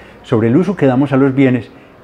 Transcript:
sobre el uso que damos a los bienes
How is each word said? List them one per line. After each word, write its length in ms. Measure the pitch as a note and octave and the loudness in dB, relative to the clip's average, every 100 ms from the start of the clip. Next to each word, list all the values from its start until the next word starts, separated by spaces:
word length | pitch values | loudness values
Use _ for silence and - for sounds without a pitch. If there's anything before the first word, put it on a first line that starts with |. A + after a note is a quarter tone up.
| - - | -20 -18
sobre 240 | - A2+ A2+ | -4 -2 2
el 100 | C3+ | 0
uso 180 | F3+ F#3+ | 0 -2
que 120 | C3+ | 0
damos 260 | B2+ C#3+ | 0 0
a 40 | C3+ | 0
los 180 | C#3 C3 | 0 2
bienes 340 | C3+ B2 A2 - - - | 0 0 -6 -20 -20 -10